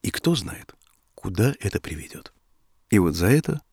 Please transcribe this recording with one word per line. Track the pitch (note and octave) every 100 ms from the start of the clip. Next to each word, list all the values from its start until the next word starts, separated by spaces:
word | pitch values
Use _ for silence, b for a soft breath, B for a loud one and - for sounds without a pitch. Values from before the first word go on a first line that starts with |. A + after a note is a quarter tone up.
И | -
кто | - E3+ E3+
знает, | - - - - _ _ _ -
куда | - F#2 A#2+ C#3
это | G#2 -
приведёт. | - D2+ - - - _ _ _ _ _ _
И | G#2+
вот | F2 D#2
за | F2+
это | C#3+ D#3+ D3+ _